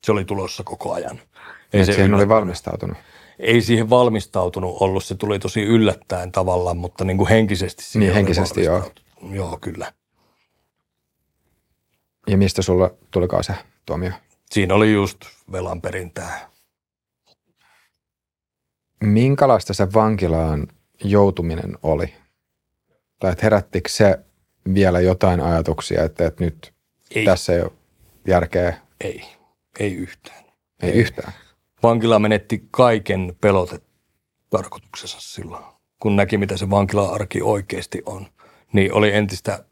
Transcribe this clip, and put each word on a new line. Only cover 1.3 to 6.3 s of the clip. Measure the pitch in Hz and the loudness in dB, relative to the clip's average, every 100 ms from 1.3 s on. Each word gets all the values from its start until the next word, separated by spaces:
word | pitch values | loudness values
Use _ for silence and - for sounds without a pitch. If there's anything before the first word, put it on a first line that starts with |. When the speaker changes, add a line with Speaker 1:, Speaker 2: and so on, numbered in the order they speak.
| - - - _ | -20 -20 -20 _
Speaker 1:
Ei | 104 | 2
Speaker 2:
Et | 95 | 4
Speaker 1:
se | |
Speaker 2:
siihen | 101 98 | 4 4
oli | 101 | 4
Speaker 1:
yllättänyt. | 101 | 4
Speaker 2:
valmistautunut? | 110 95 87 - - - - _ - - _ | 4 2 -8 -10 -8 -8 -12 _ -20 -20 _
Speaker 1:
Ei | 113 117 | 2 2
siihen | 101 113 113 | 4 0 4
valmistautunut | 123 123 110 - 98 90 95 92 87 | 4 4 0 -4 -4 -2 -4 -8 -2
ollut. | 95 95 | 0 0
Se | - | -4
tuli | 98 104 101 | -6 -4 -4
tosi | 95 113 | -2 -4
yllättäen | 104 117 107 - _ 92 90 | 2 4 4 0 _ -8 -4